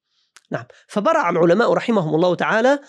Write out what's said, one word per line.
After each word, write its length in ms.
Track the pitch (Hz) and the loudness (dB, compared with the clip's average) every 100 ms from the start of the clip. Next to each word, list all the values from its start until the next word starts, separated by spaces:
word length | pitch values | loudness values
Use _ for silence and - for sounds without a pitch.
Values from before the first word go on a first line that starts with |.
| _ _ _ _ _ | _ _ _ _ _
نعم. 140 | - 117 _ _ | -12 -12 _ _
فبرع 420 | 208 220 330 175 | -4 0 0 0
العلماء 420 | 175 170 180 240 | 0 2 2 2
رحمهم 420 | 175 - 220 156 | 0 0 -2 0
الله 200 | 156 180 | 0 0
تعالى 460 | 175 156 208 247 285 | 0 -2 0 2 0